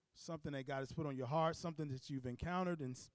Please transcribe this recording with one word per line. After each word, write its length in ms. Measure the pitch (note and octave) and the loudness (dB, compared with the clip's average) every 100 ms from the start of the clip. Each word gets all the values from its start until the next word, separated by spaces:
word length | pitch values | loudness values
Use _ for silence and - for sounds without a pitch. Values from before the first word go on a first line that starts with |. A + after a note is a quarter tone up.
| _ | _
something 380 | - - D#3+ D#3+ | -14 -8 -6 -2
that 160 | C#3 C3 | -2 -2
God 120 | C3+ | -2
has 120 | C3+ | -2
put 140 | - D3+ | -2 -2
on 100 | C3 | 0
your 120 | B2+ | 2
heart, 280 | D#3 D#3+ - | 6 6 4
something 320 | E3+ D#3 D3 | -2 -2 -2
that 220 | C3 - | -4 -4
you've 160 | C3+ B2 | -2 -2
encountered 560 | A#2+ E3 F3+ F3+ E3 | -2 0 4 4 2
and 140 | B2+ B2 | -2 -4
s-, 140 | - | -10